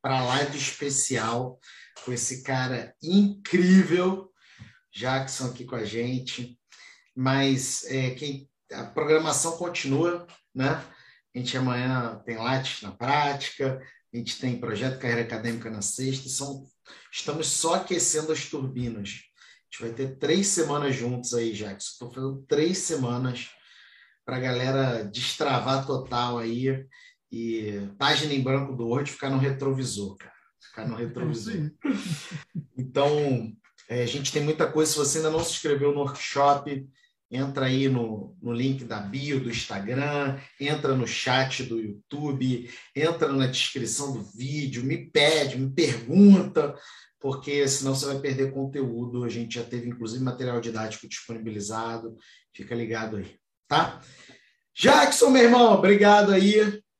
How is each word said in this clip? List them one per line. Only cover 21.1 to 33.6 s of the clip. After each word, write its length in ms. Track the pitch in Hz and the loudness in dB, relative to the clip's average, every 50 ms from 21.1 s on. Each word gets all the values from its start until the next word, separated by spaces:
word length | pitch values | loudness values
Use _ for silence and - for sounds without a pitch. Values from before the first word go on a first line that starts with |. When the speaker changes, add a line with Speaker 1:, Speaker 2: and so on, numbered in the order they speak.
| 123 120 120 - 120 | -4 -4 -4 -4 -2
Speaker 1:
aí, 180 | 120 117 113 107 | -2 -2 -2 -4
Jackson. 440 | 101 107 101 98 101 - - - - 123 117 | -6 -8 -10 -10 -10 -12 -12 -12 -14 -16 -14
Tô 40 | |
fazendo 320 | - 131 131 135 135 135 135 - | -10 -8 -6 -6 -6 -8 -6 -2
três 320 | 147 143 156 180 190 185 | 0 2 2 2 0 -2
semanas 680 | - - 165 139 127 120 120 127 131 127 120 - - - - _ _ _ - - - - - - - _ _ _ _ | -4 -4 -2 -2 -2 -2 -2 -2 -2 -4 -4 -6 -10 -14 -16 _ _ _ -20 -20 -20 -20 -20 -20 -20 _ _ _ _
pra 140 | - 127 127 | -8 -6 -4
galera 640 | 127 131 127 123 127 131 131 135 135 127 117 113 104 | -2 -2 -2 -2 0 0 2 2 2 0 0 -2 -4
destravar 840 | 101 - - - - - - 151 139 131 123 - 131 135 135 135 | -6 -8 -6 -6 -6 -4 -2 0 0 0 0 0 0 0 0 0
total 540 | - 135 - - - 123 120 120 120 120 120 | -2 -4 -4 -4 -4 -2 -2 -2 -2 -2 -4
aí 460 | 117 113 117 123 131 135 135 135 135 - - - - - _ _ _ _ | -4 -4 -4 -2 -2 -2 -2 -4 -6 -12 -20 -20 -20 -20 _ _ _ _
e 560 | 113 113 117 117 113 110 107 104 104 101 101 101 - - | -10 -8 -6 -4 -4 -4 -4 -6 -6 -6 -8 -8 -6 -2
página 340 | 135 147 151 - 156 147 143 | 0 0 0 0 0 0 -2
em 80 | 135 | -2
branco 340 | 127 131 135 139 135 135 127 | 0 0 0 0 -2 -4 -6
do 120 | 120 117 117 | -6 -4 -2
Word 240 | 120 139 143 - | -2 -2 -2 -4
ficar 180 | - - 139 135 | -8 -8 -6 -2
no 80 | 135 131 | 0 0
retrovisor, 800 | 135 139 135 135 139 135 135 131 131 110 - 98 - 95 - - | 0 0 -2 -2 -2 -2 -2 -2 -4 -4 -6 -6 -8 -8 -10 -14
cara. 160 | - - - _ _ _ _ _ | -20 -20 -20 _ _ _ _ _
Ficar 280 | - - - 110 110 240 | -20 -20 -16 -10 -8 -8
no 60 | 226 | -6
Speaker 2:
É 100 | 233 240 | -6 -6
isso 40 | - | -8
Speaker 1:
retrovisor. 460 | - - 180 156 151 - 202 214 196 | -6 -6 -4 -4 -4 -6 -6 -6 -6
Speaker 2:
aí. 180 | 175 147 151 - _ - 285 233 202 - 185 160 - - - - 147 - - - 170 - - _ | -6 -6 -6 -6 _ -2 -2 -2 -2 -4 -6 -6 -8 -8 -10 -14 -14 -14 -12 -12 -12 -12 -10 _
Speaker 1:
Então, 800 | - 131 131 - 143 139 147 151 147 147 139 131 117 110 110 - - | -8 -8 -4 0 2 2 2 2 2 2 2 0 0 -2 -6 -12 -16